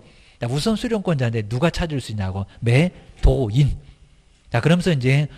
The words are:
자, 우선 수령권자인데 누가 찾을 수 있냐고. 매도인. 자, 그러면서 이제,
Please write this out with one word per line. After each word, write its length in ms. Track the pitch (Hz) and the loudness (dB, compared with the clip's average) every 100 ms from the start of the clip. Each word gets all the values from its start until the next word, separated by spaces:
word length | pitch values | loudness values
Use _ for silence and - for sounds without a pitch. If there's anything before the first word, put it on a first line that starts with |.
| - - _ _ | -12 -20 _ _
자, 60 | 117 | -6
우선 260 | 143 220 214 | -2 -2 -2
수령권자인데 760 | 247 220 185 147 117 113 104 | -2 -2 -2 0 0 -2 -4
누가 200 | 123 170 | -2 -2
찾을 320 | - 170 143 | -2 -4 -6
수 100 | - | -6
있냐고. 360 | 107 95 95 95 - | -6 -4 -6 -8 -4
매도인. 1300 | 117 127 175 - - - - 131 110 120 139 - - _ _ _ _ _ _ | 2 2 2 -4 -18 0 2 2 2 2 2 0 -10 _ _ _ _ _ _
자, 100 | 117 | 0
그러면서 300 | 147 175 185 | 2 2 2
이제, 360 | 147 127 139 151 | 0 2 2 0